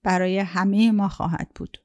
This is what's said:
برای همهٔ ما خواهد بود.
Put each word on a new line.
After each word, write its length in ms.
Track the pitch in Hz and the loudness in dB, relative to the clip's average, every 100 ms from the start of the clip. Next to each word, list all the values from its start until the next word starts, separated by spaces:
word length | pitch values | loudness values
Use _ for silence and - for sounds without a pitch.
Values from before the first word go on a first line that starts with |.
برای 360 | 202 180 185 190 | 0 0 0 0
همهٔ 520 | 190 180 190 202 226 | -2 -2 0 4 4
ما 180 | 214 196 | 4 0
خواهد 420 | - 170 170 - | -2 -4 -4 -6
بود. 240 | - - - | -12 -14 -14